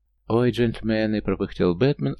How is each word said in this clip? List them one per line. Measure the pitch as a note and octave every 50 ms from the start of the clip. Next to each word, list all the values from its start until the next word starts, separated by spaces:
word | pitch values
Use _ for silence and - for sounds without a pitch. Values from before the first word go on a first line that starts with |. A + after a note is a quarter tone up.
| _ _ _ _ _ -
"Ой, | A2 A#2+ B2 B2
джентльмены", | A2 A#2 A#2+ A#2 G#2+ - - A2 A2 A2 A2 G#2+ G#2+ G#2+
пропыхтел | - - F#2+ F2+ G2+ - - - F#2+ F2+ F2
Бэтмен, | F2 C3 C#3 C#3+ - C#3 C#3 C#3